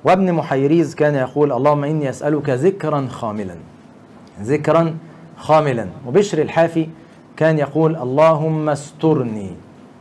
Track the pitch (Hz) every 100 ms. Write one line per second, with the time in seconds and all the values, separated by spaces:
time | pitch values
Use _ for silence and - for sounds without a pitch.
0 | 143 190 185 170 - 135 139 170 147 -
1 | 147 143 127 147 147 120 143 147 143 156
2 | 143 120 147 151 139 127 170 190 151 147
3 | 131 - 113 104 95 85 - - - -
4 | - - - - 107 147 151 160 165 160
5 | - - - - - 156 147 117 95 -
6 | 123 156 202 156 131 165 165 165 160 -
7 | - - - - 156 156 139 151 160 160
8 | 127 135 160 156 160 156 151 147 - -
9 | 160 143 120 107 95 85 - - - -